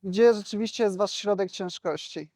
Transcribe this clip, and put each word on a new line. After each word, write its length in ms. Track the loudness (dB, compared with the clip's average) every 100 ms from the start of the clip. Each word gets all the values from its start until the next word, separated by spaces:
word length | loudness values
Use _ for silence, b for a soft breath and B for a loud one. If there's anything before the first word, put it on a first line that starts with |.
gdzie 300 | -4 6 6
rzeczywiście 500 | 6 -2 -4 -4 0
jest 140 | 0 2
wasz 140 | -2
środek 400 | -2 -2 0 0
ciężkości. 760 | -4 -8 -6 -6 -6 -8 -12 -14